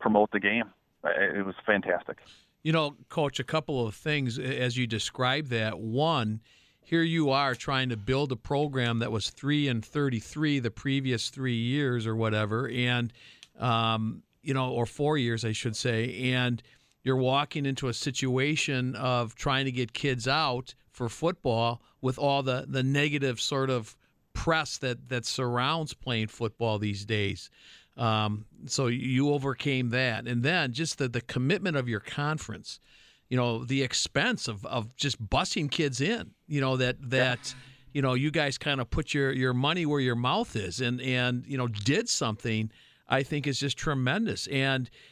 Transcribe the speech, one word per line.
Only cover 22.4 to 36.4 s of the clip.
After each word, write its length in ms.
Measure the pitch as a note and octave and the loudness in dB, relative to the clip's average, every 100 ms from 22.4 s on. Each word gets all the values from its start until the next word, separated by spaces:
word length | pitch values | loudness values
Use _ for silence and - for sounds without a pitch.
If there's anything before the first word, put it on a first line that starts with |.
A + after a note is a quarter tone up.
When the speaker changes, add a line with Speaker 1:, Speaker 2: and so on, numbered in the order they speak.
Speaker 2:
the, 220 | C3 B2+ - | 2 -2 0
the 160 | C3+ | 0
negative 580 | C3 C#3+ D3 C#3+ C3+ A#2 | 2 4 2 2 0 0
sort 300 | - C#3 C3+ | -2 0 2
of 240 | B2 A2 - _ _ _ | 0 -4 -14 _ _ _
press 460 | - E3 D#3+ D3 - | -4 0 2 0 -4
that, 320 | C3 B2 B2+ | -4 -4 -4
that 140 | B2+ | -4
surrounds 680 | A2+ - B2+ A#2+ C3 E3 D#3 | -2 -2 0 0 0 0 -4
playing 320 | - C3 A2+ G#2+ | -6 -2 0 -2
football 520 | - A2+ - A#2 G#2 | -2 -4 0 0 2
these 260 | G#2 G2 | 0 -2
days. 460 | G#2 G#2+ G2 F#2 - - - - _ - | -2 0 0 -4 -10 -20 -20 -20 _ -2
Um, 500 | A#2 G#2+ G#2+ G#2+ A2 - C#3+ | 0 2 0 -2 -8 -16 -4
so 200 | - B2+ | 0 0
you 440 | B2 B2+ C3 C#3+ | 0 2 4 4
overcame 580 | C#3+ C3+ B2+ C#3+ C3 B2 | 2 0 -2 0 0 2
that. 360 | B2 C3 A2 A#2+ | 2 2 0 -2
And 160 | A#2+ | 0
then 300 | C3+ F3+ C3+ | 2 2 0
just 260 | A#2+ E3 - | -2 -4 -2
the, 100 | C3 | -2
the 120 | A#2+ | -2
commitment 560 | - C3 C3 F#3+ F#3 D3 | -4 0 2 2 0 0
of 120 | B2 | 0
your 120 | G#2+ | -4
conference, 800 | - - D3 D#3 - - - - _ - - _ - | -4 -4 -4 -4 -6 -12 -14 -16 _ -20 -20 _ -2
you 80 | B2+ | 2
know, 280 | A#2+ A2+ | 2 0
the 180 | A#2+ C3+ | -2 0
expense 680 | B2+ - - C#3+ A3+ A#3 - | 0 -2 -2 0 0 0 -4
of, 180 | G2+ - | -8 -6
of 300 | B2 A2 - | -4 -4 -4
just 260 | C#3+ - | -4 -2
busing 460 | G#2 C3 F#3 F#3 D3 | 0 0 2 0 0
kids 300 | - D3 A#2+ | 0 0 0
in, 320 | D3+ A#3 - - | 0 -2 -6 -16